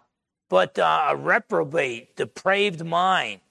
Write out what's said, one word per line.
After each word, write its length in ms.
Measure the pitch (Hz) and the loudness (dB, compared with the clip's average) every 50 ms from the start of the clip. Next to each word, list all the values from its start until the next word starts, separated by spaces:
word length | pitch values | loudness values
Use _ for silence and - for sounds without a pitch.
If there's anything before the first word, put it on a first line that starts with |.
| _ _ _ _ _ _ _ _ _ _ | _ _ _ _ _ _ _ _ _ _
but, 300 | 180 185 185 - - 196 | 2 2 2 2 0 0
uh, 280 | 175 160 156 160 151 143 | 2 2 2 2 2 0
a 60 | 143 | -2
reprobate, 960 | 139 139 160 190 233 220 - 220 170 160 143 151 160 143 127 117 117 131 - _ | -2 0 0 0 0 0 -2 -2 -2 -2 0 -2 -2 -2 -2 -4 -8 -12 -12 _
depraved 680 | - - 113 - - - 185 196 202 202 208 175 151 165 | -8 -8 -8 -8 -4 -2 0 2 2 0 0 -2 -6 -6
mind, 580 | 165 165 175 180 190 185 170 135 113 101 92 _ _ | -2 0 0 2 2 2 0 -2 -4 -8 -12 _ _